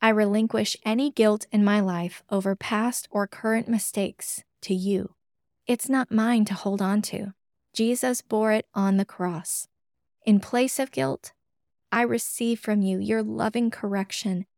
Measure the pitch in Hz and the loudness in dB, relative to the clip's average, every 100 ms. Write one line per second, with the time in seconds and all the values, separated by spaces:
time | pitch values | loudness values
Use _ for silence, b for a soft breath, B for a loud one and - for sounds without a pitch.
0 | 226 214 208 208 226 220 208 - 214 226 | 2 4 4 2 0 0 -2 -4 -2 0
1 | 285 - 214 214 - 214 202 208 190 175 | 0 2 4 2 0 2 4 4 2 -2
2 | 175 - - 196 196 196 - 214 233 240 | -6 -8 -4 -2 0 -2 -2 -2 -2 -4
3 | - 208 202 - 220 226 226 226 - - | -4 -4 -4 -4 -2 0 0 -2 -2 -2
4 | 196 - - - - _ - 185 190 190 | -4 -4 -10 -10 -12 _ -4 -2 0 -2
5 | - - _ _ _ _ - 240 - 269 | -4 -12 _ _ _ _ -4 -2 0 0
6 | 254 220 226 240 214 190 202 196 190 208 | 0 0 2 2 2 -2 -4 -2 0 0
7 | 208 196 202 - _ _ _ - 226 247 | -2 -6 -10 -14 _ _ _ -2 0 0
8 | 254 247 - 214 220 214 - - 196 190 | 0 -2 -2 0 2 0 0 0 2 2
9 | 202 - 180 170 - - - _ _ _ | 0 -4 -6 -4 -6 -8 -10 _ _ _
10 | _ _ - 208 - 247 262 - 269 - | _ _ 4 4 4 0 0 0 -4 -2
11 | 262 - - - _ _ _ _ _ 233 | -2 -4 -10 -20 _ _ _ _ _ 0
12 | 240 233 - - 233 226 - 208 190 185 | 2 0 -4 -4 -2 -2 0 2 2 0
13 | 202 220 214 220 220 240 233 - 208 202 | 0 -2 -2 -2 -2 0 -2 -2 -4 -4
14 | 190 - 202 180 190 | -4 -6 -4 -4 -6